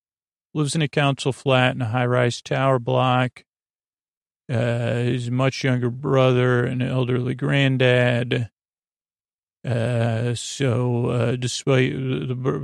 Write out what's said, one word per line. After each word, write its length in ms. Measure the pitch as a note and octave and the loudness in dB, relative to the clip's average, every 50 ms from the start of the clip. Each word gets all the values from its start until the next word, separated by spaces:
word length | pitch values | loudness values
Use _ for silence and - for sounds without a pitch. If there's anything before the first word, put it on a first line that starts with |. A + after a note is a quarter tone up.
| _ _ _ _ _ _ _ _ _ _ - | _ _ _ _ _ _ _ _ _ _ -4
lives 200 | D#3 D3 C3+ - | -2 -2 -2 0
in 60 | E3 | -2
a 80 | D3+ - | -2 -2
council 420 | - D#3 C#3+ C#3 C3 - - C#3 | 0 0 2 2 0 0 -2 -4
flat 440 | - - - C#3 C3 B2+ B2+ B2+ A#2+ | -4 -2 0 2 4 4 4 2 0
in 80 | B2+ | -2
a 60 | B2+ G#2+ | -4 -2
high-rise 520 | B2 B2+ B2 B2 B2 B2 B2 A#2+ - - | -2 0 0 2 2 2 2 0 0 -4
tower 380 | - - C#3+ C3+ C3+ C3+ C3 B2 | -6 -4 -2 0 2 2 2 2
block. 680 | A#2 C3 B2+ B2+ B2+ B2+ B2 B2+ B2+ B2 - - - _ _ _ _ _ _ _ _ _ _ _ _ _ _ _ _ _ _ _ _ - | 0 0 0 2 2 2 2 2 0 0 -4 -10 -20 _ _ _ _ _ _ _ _ _ _ _ _ _ _ _ _ _ _ _ _ -6
Uh, 440 | A#2+ A#2 A#2+ A#2+ A#2 A#2+ A#2 A#2 A#2+ | -4 -2 0 0 -2 -2 -2 -2 -2
his 360 | A#2+ B2 A#2+ B2 B2 A#2+ A#2+ | -2 0 -2 -2 -2 -2 -2
much 320 | B2 B2+ C3+ C3+ - - | -2 0 0 0 0 -2
younger 280 | - C3 B2 B2 B2 A#2+ | -2 0 0 0 0 -2
brother, 760 | A#2+ C3 D3 D3 C#3 C3 C3 C3 B2 B2 B2+ B2+ B2 A#2+ B2 | -4 -4 -2 0 2 4 4 4 4 4 2 2 2 2 0
an 160 | C3 B2+ B2+ | -2 -2 -4
elderly 540 | B2+ C3+ C3 B2+ B2 B2 B2+ B2 B2 B2+ C3 | -4 -2 -2 -2 0 0 -2 -2 -2 -4 -4
granddad. 1120 | B2+ C#3+ D3 C#3+ C#3 C#3 C3+ C3 B2+ C3 B2 B2 B2 B2 B2 A#2+ A#2+ B2+ A#2 B2+ B2+ A#2 - _ _ _ _ _ _ _ _ _ _ _ _ _ _ _ _ _ _ _ _ _ _ | -4 -2 -2 0 2 2 2 2 4 4 4 4 4 4 2 2 0 -2 -2 -2 -4 -4 -6 _ _ _ _ _ _ _ _ _ _ _ _ _ _ _ _ _ _ _ _ _ _
Uh, 720 | - A#2+ A#2+ A#2 A2+ A#2+ B2 A#2 A#2 A#2 A2+ A2+ A#2+ A#2+ A#2 | -6 -4 -2 -2 0 0 0 0 0 0 0 -2 -2 -2 -4
so, 720 | - - - - - C#3 B2+ A2+ B2 B2 B2 A#2+ A#2+ B2 | -6 -8 -8 -4 -2 0 0 0 0 0 0 0 0 0
uh, 300 | B2+ B2 A#2+ A#2 A#2+ B2+ | 0 0 0 0 0 0
despite 560 | B2+ B2+ A#2+ - - - C#3 C3+ B2+ C3 C3 | -2 -4 -4 -6 -4 0 2 2 2 2 0
the, 320 | - C#3 C3 C3 C3+ - - B2+ | -2 -4 -4 -4 -4 -4 -4 -6
the 60 | B2+ | -6
br-, 220 | B2+ B2+ C3 - - | -4 -4 -4 -4 -4